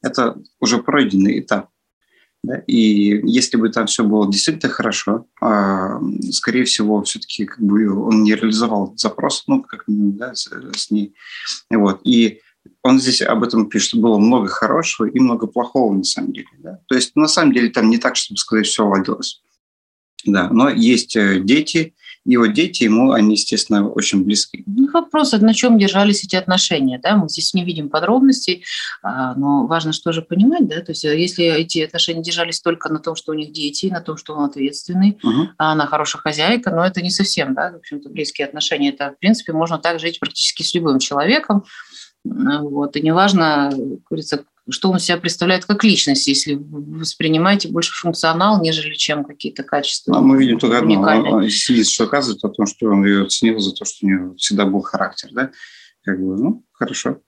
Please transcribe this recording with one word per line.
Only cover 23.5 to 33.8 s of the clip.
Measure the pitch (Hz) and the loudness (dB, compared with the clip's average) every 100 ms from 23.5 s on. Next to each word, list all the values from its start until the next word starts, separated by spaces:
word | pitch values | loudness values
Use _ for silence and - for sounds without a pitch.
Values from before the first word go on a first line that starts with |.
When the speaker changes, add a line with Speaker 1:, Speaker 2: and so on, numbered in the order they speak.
| 107 - 104 101 | -4 0 0 0
Speaker 1:
очень | - 107 98 | -2 -2 0
близки. | 95 107 - - - | 0 0 -4 -8 -6
Speaker 2:
Ну, | 208 277 | 0 2
вопрос, | 330 339 302 294 | 2 0 0 2
на | 220 214 | 4 4
чем | 220 254 226 | 4 4 4
держались | 196 190 202 202 | 4 4 2 2
эти | 170 185 | 0 -4
отношения, | 185 185 - 160 135 127 | 0 0 2 0 0 0
да? | 175 208 | 2 2
Мы | 165 | 2
здесь | - 160 | -2 -2
не | 190 | -2
видим | 180 160 147 | -4 -6 -4
подробностей, | 156 175 240 269 254 - 180 - - - - | -2 2 4 4 4 0 -4 -6 -8 -8 -10
а, | 101 127 131 | -10 -6 -6
но | 127 143 143 117 | -2 0 0 2
важно | 165 160 | -2 -2
что | 151 - | -4 -4
же | 165 | -6
понимать, | 160 170 226 339 254 | -4 2 2 2 -2
да? | 156 | -2
То | 170 | -8
есть, | 156 | -6
э, | 151 151 | -2 0
если | 175 175 170 | -2 0 2
эти | 156 165 165 | 2 -2 -4
отношения | 156 170 - 165 | -4 -2 -4 -4
держались | 165 165 170 165 | -6 -4 -4 -4
только | - 170 156 | -4 -4 -4
на | 151 | -6
том, | 165 160 | -6 -8
что | - | -6
у | |
них | 156 151 | -8 -8
дети, | 156 147 143 | -8 -8 -4